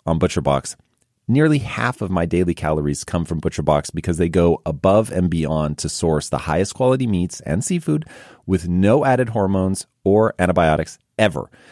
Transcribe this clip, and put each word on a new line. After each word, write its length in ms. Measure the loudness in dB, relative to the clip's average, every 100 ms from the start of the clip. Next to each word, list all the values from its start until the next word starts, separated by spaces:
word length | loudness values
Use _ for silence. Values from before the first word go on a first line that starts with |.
on 140 | -4 0
ButcherBox. 580 | 0 0 0 -2 -2 -14 _ _ _ _ -2
Nearly 340 | 2 4 2
half 420 | -2 -4 -4 -4
of 80 | -4
my 160 | -2 0
daily 260 | 0 0
calories 500 | -2 -2 -2 -2 -4
come 220 | -4 -4
from 160 | -4 -4
ButcherBox 540 | -4 -4 0 0 0
because 240 | -6 -4 -2
they 100 | 0
go 320 | 2 2 2 -2
above 440 | 0 2 4 2
and 200 | 0 0
beyond 480 | 0 -2 -2 -4 -4
to 100 | -8
source 400 | -4 0 0 -2
the 80 | -6
highest 380 | -2 -2 -2
quality 320 | 0 0 2 0
meats 340 | -2 -2 -6
and 240 | -4 -4
seafood 400 | -2 -4 -2 -4 -4 -18 -20 -14
with 240 | -2 -2 0
no 380 | 2 4 4 4
added 240 | 2 0
hormones 560 | 0 0 0 0 -2 -8 _
or 300 | 2 4 4 2
antibiotics 600 | 0 2 4 2 -2 -10 _ 0
ever. 320 | 0 0 -10 _ -20